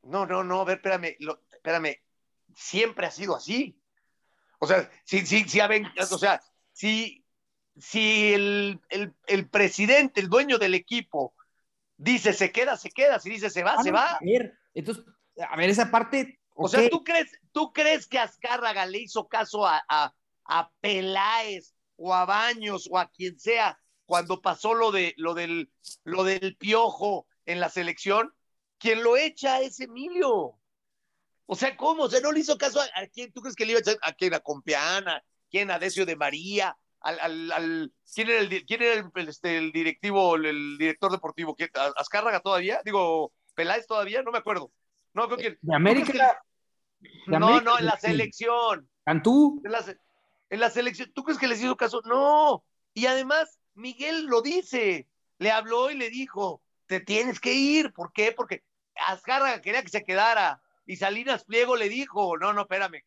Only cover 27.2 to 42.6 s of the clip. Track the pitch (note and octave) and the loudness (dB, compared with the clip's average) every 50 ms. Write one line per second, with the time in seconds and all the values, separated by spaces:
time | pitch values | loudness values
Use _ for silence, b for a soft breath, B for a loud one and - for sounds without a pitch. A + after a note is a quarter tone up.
27.2 | - _ _ _ _ - F3 F3+ F3 D#3+ - F#3 F3 E3+ E3 - - G3 G3 G#3+ | -8 _ _ _ _ -8 -4 -4 -4 -4 -4 -4 -6 -6 -6 -6 -2 0 0 0
28.2 | A#3 D#4 _ _ _ _ _ _ _ _ _ _ - A3+ A3 A3 A#3 A#3 A#3+ C4 | 0 -2 _ _ _ _ _ _ _ _ _ _ 0 0 0 2 4 4 4 4
29.2 | D#4 D#4 D4+ - C#4 C4+ C4 C4 C4 C4+ - - C4 B3 A#3 B3 C#4 F4 F4 F4 | 2 0 -4 -2 0 0 2 2 0 -2 -6 -12 -16 -14 -12 -12 -12 -6 -2 0
30.2 | F#4 C4+ A#3 G3 D3+ B2 - _ _ _ _ _ _ _ _ _ _ _ _ _ | 2 2 2 0 0 -4 -10 _ _ _ _ _ _ _ _ _ _ _ _ _
31.2 | _ _ _ _ _ - F#3+ F#3 A#3+ C4+ C4+ - B3+ D4+ E4 D#4+ D4 A#3 - C4 | _ _ _ _ _ -10 -4 -2 -2 -2 -2 0 0 0 0 2 0 0 0 0
32.2 | C4 D4 D4+ D#4 D#4 D4 D4 D4 C#4 C#4 G#3+ C#4+ C#4 - - F#3 G3 - _ A#3 | 0 2 0 0 0 0 0 0 0 -2 0 0 -2 -2 -4 -10 -12 -10 _ -14
33.2 | B3 A#3+ _ B3 G#3+ C4 G#3+ - G#3+ A3 A3+ A#3 A3 - G#3+ A3 - E3 - - | -14 -14 _ -14 -14 -14 -6 -6 -4 0 0 2 2 2 0 0 -2 -6 -4 -2
34.2 | F#3 F3+ E3 D3+ _ - D3 D3 - D#3 D3+ C#3 D3 E3 F#3 G3 G3 F3+ D#3+ C3+ | -2 0 0 -2 _ -6 -10 -10 -4 -2 -2 0 0 0 -2 -2 -2 -4 -6 -6
35.2 | _ _ _ _ _ _ - F#3+ G3+ G3 F3+ E3 E3+ F#3+ F#3 F#3+ F#3+ E3+ E3 D3+ | _ _ _ _ _ _ -4 -4 -2 -2 -2 -2 -2 -4 -2 -2 -2 -2 -2 -2
36.2 | D3 C#3+ C#3 D3+ E3 F#3+ G3+ G3+ F#3+ F3+ - _ _ _ _ _ - D#3 E3 D#3+ | -2 -4 -4 -4 -8 -4 -2 -2 -2 -2 -4 _ _ _ _ _ -8 -6 -6 -4
37.2 | D3+ E3+ D#3+ D#3+ E3 E3 D#3+ D#3+ E3 E3 E3 E3 D#3 - _ _ _ _ - - | -4 -4 -4 -6 -6 -4 -4 -4 -2 -2 -4 -4 -6 -8 _ _ _ _ -6 -4
38.2 | A3+ A3+ A#3 A3+ G#3 F3+ F#3 F#3 - - A3 A#3 A#3+ A#3 A#3 G#3+ G3 F3 _ F#3 | 0 0 2 2 2 0 -2 -6 -4 -4 -4 0 2 2 2 0 -2 -6 _ -8
39.2 | E3+ D3+ D3+ - - F3 E3 E3 D#3+ D#3+ D3+ E3 D#3+ D#3+ D#3 _ - G#3 G3 G3 | -8 -8 -10 -6 -4 -2 -2 0 -2 -2 -2 -2 -2 -2 -4 _ -4 0 2 4
40.2 | F#3+ F3 E3 D#3+ D#3 D#3 D3+ D3 D3 D3 C#3+ C#3+ D#3 D#3+ D#3 _ - G3 F#3 F#3 | 4 4 4 2 0 -2 -2 -4 -6 -8 -4 -2 -2 -2 0 _ -2 -2 -2 -2
41.2 | - D3+ D#3 - E3+ D#3+ C#3+ - E3+ E3 _ C3+ C#3 C#3+ C3+ - - - - G#3 | -6 -10 -8 -8 -8 -8 -6 -8 -8 -6 _ -2 -2 -2 -2 -4 -6 -2 -2 0
42.2 | G#3+ A3+ G#3 F3+ - G3 G3 F3+ | 0 0 0 0 0 0 0 0